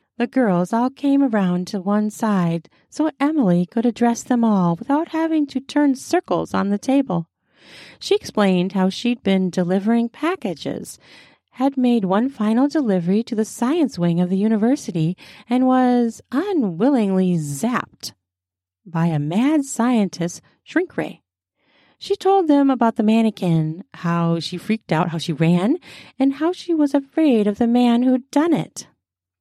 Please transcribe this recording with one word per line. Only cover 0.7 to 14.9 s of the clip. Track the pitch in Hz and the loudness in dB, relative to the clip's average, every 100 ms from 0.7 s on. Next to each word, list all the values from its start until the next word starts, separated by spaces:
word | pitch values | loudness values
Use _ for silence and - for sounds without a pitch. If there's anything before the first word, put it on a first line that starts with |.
all | 226 247 | -2 -2
came | 269 285 277 | -2 0 2
around | 277 214 185 180 180 | 2 2 0 -2 -4
to | 202 | -6
one | 180 208 214 | -2 -2 -2
side | - 226 202 170 165 - _ _ | -4 -2 0 0 -2 -6 _ _
so | - 302 - | -4 -4 -2
Emily | 277 320 208 175 | -2 2 2 2
could | 175 - 233 | 0 -2 -2
address | 214 240 233 | 0 0 0
them | - 247 | -2 0
all | 233 202 175 170 | 2 2 2 0
without | - 285 339 | -2 -2 -2
having | 320 320 320 285 | -2 0 0 -2
to | 269 | -4
turn | 277 294 294 | -4 0 2
circles | 262 - 349 - 170 165 | 0 -2 -2 0 -4 -2
on | 190 196 | -2 -2
the | 202 | -2
table. | - 269 269 170 165 _ _ _ - - - - | 0 0 0 -2 -6 _ _ _ -20 -20 -20 -10
She | - 403 | -2 -2
explained | - - 202 185 185 | -2 0 2 2 0
how | 190 185 | 0 -2
she'd | - 240 247 | -2 -4 -4
been | - 190 185 | 0 0 0
delivering | 165 175 190 196 233 233 | -2 -2 0 0 0 -2
packages, | - 311 370 202 156 - - - - - - - _ _ - | -4 -6 -4 -6 -8 -10 -10 -12 -18 -20 -20 -20 _ _ -4
had | 269 277 | -2 0
made | 247 240 | 0 2
one | 185 196 254 | 0 0 -2
final | - 214 226 285 | -2 -2 0 0
delivery | 320 247 190 170 202 | 0 0 0 0 -2
to | 226 | -2
the | 214 | -4
science | 214 - 240 339 277 - | -4 -4 -2 0 -2 0
wing | 175 170 | 0 0
of | 180 | 0
the | 190 | 0
university, | 214 220 226 285 - | 0 2 0 0 -4